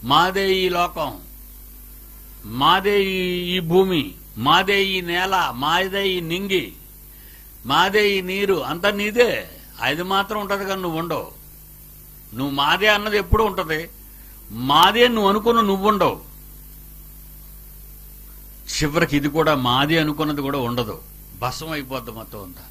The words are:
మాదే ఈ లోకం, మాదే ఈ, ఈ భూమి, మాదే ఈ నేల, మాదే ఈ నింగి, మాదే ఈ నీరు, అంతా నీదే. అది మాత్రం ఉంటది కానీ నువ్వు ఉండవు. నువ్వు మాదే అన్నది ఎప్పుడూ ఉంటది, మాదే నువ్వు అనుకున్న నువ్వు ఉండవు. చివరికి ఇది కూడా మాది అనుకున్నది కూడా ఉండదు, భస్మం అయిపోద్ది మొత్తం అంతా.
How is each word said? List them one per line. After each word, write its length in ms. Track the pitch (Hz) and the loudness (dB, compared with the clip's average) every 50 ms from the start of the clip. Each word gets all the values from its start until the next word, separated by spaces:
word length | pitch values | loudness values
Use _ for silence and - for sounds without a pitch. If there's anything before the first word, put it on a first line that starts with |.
| - | 0
మాదే 500 | 117 139 156 175 185 185 196 196 190 190 | 4 4 4 4 4 2 0 0 2 2
ఈ 140 | 185 185 180 | 2 2 0
లోకం, 500 | 175 175 175 170 - 165 156 135 - - - - - - - - - - - - - - - - - - - - - - - - - - - | 0 0 -2 -2 -2 -4 -6 -6 -6 -10 -16 -20 -20 -20 -20 -20 -20 -20 -20 -20 -20 -20 -20 -20 -20 -20 -20 -20 -20 -20 -20 -20 -20 -18 -16
మాదే 600 | 104 110 127 139 156 180 190 190 202 202 202 196 | -10 -2 2 4 4 4 4 4 2 2 2 2
ఈ, 160 | 190 190 190 185 180 180 180 180 175 180 | 0 0 -2 -2 -2 -2 -4 -4 -2 -2
ఈ 40 | 185 | -2
భూమి, 540 | 175 160 170 185 190 190 180 156 123 95 87 - - - - 107 | -2 2 4 4 4 4 2 0 -2 -4 -8 -16 -20 -16 -10 -2
మాదే 460 | 117 143 160 180 190 185 202 196 196 | 2 4 4 4 4 2 0 0 0
ఈ 160 | 190 190 185 | 0 -2 -4
నేల, 520 | 175 170 170 180 185 190 196 185 165 135 120 | -4 -2 -2 -2 0 0 0 0 0 -2 -2
మాదే 540 | 120 139 151 165 180 190 190 185 196 196 196 | -4 -2 0 0 0 0 -2 -2 -2 -2 -2
ఈ 120 | 185 180 | -2 -2
నింగి, 520 | 170 160 165 185 202 202 190 180 127 95 - - - - - - - - - - - - - - - - - - - | -4 -4 -4 -4 -2 -2 -2 -2 -2 -4 -12 -18 -20 -20 -20 -20 -20 -20 -20 -20 -20 -20 -20 -20 -20 -20 -20 -16 -6
మాదే 520 | 113 135 160 180 196 196 214 208 202 202 190 | 0 2 2 2 4 2 2 2 2 0 0
ఈ 40 | |
నీరు, 420 | 185 180 185 196 202 190 190 160 127 | -2 -4 -4 -2 0 0 0 0 0
అంతా 260 | 127 170 175 180 202 | -4 -6 -2 -2 -2
నీదే. 600 | 202 202 208 214 214 240 240 214 151 110 92 - - - - - - - | 0 0 -4 -2 2 2 2 2 2 -4 -6 -10 -16 -20 -20 -20 -10 -4
అది 220 | 113 127 143 160 | -4 -2 -2 -2
మాత్రం 380 | 180 185 190 196 196 196 220 214 | -4 -2 0 -2 0 -2 -4 -6
ఉంటది 240 | 202 190 202 196 196 | -4 -4 -4 -4 -2
కానీ 180 | 190 190 190 | -6 -6 -4
నువ్వు 160 | 185 175 160 160 | -4 -4 -4 -4
ఉండవు. 340 | 170 170 165 123 92 - - - - - - - - - - - - - - - - - - - - - - | -4 -4 -4 -6 -6 -8 -14 -20 -20 -20 -20 -20 -20 -20 -20 -20 -20 -20 -20 -20 -20 -20 -20 -20 -20 -14 -8
నువ్వు 200 | 117 135 143 139 | -6 -6 -4 0
మాదే 320 | 139 139 151 170 185 202 | 0 2 2 2 4 4
అన్నది 320 | 214 214 208 208 214 208 208 | 4 4 2 0 0 0 0
ఎప్పుడూ 260 | 190 170 196 214 220 | 2 2 2 2 2
ఉంటది, 460 | 208 185 190 175 156 160 156 165 - - - - - - - - - - - - - | 0 0 -4 -4 -4 -4 -6 -6 -10 -16 -20 -20 -20 -20 -20 -20 -20 -20 -20 -18 -14
మాదే 580 | 104 113 127 135 143 156 175 196 208 233 240 247 | -10 -6 0 4 6 8 8 6 8 6 4 4
నువ్వు 200 | 233 220 202 196 | 4 2 2 2
అనుకున్న 300 | 202 214 202 233 233 226 | 2 4 2 4 4 4
నువ్వు 280 | 220 196 196 196 190 214 | 4 2 0 2 2 0
ఉండవు. 320 | 214 196 175 135 104 - - - - - - - - - - - - - - - - - - - - - - - - - - - - - - - - - - - - - - - - - - - - - - - - - - - | 2 2 0 0 0 -4 -12 -20 -20 -20 -20 -20 -20 -20 -20 -20 -20 -20 -20 -20 -20 -20 -20 -20 -20 -20 -20 -20 -20 -20 -20 -20 -20 -20 -20 -20 -20 -20 -20 -20 -20 -20 -20 -20 -20 -20 -20 -20 -20 -20 -20 -20 -20 -20 -16 -10
చివరికి 480 | - - 156 147 147 170 170 160 147 | -6 -4 -4 -2 0 0 0 0 0
ఇది 120 | 143 139 147 | -2 -2 0
కూడా 260 | 139 160 156 156 151 | 0 0 2 2 2
మాది 440 | 135 127 127 123 131 143 147 165 160 | 2 2 2 2 2 2 2 2 0
అనుకున్నది 420 | 156 151 147 147 156 151 147 143 | 0 0 -2 -2 -4 -4 -2 -4
కూడా 180 | 139 139 139 139 | -4 -4 -4 -4
ఉండదు, 440 | 123 117 120 123 120 104 92 82 - - - - - - - - | -4 -2 -2 -4 -4 -6 -8 -12 -14 -20 -20 -20 -20 -20 -10 -6
భస్మం 320 | 120 127 123 - 160 160 | -6 -6 -6 -6 -8 -8
అయిపోద్ది 400 | 160 147 139 127 131 127 117 117 | -8 -8 -8 -8 -8 -10 -10 -10
మొత్తం 320 | 107 113 107 - - 107 | -14 -14 -14 -14 -14 -14
అంతా. 220 | 98 90 90 - - - | -14 -16 -16 -20 -20 -20